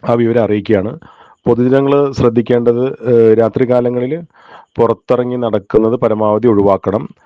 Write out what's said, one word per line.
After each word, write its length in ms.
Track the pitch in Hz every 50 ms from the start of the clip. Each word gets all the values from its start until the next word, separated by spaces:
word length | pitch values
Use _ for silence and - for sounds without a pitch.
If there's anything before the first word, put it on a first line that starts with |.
| - -
ആ 40 | 120
വിവരം 320 | 120 117 113 117 120 110
അറിയിക്കുകയാണ്. 540 | 101 104 104 101 - 110 98 92 110 120 165 - - - _ - _ - _ _
പൊതുജനങ്ങൾ 640 | - 120 113 123 127 131 135 139 139 143 143 143 139 135
ശ്രദ്ധിക്കേണ്ടത്, 720 | 113 131 120 113 123 113 - 123 120 120 120 120 120 127
ഏഹ്, 520 | 131 - - - 120 123 117 113 113 110 110
രാത്രികാലങ്ങളിൽ 840 | 113 110 - - 131 120 123 123 120 123 123 123 123 127 147 170 170 - _ _ - - - - - _ _
പുറത്തിറങ്ങി 600 | - 117 113 113 - _ - 127 120 123 123 123
നടക്കുന്നത് 600 | 123 120 113 104 104 - _ - 110 110 110 117
പരമാവധി 520 | 120 123 117 107 107 107 107 104 107 110 123
ഒഴിവാക്കണം. 600 | 110 101 98 101 98 95 - - 95 113 143 - - _ _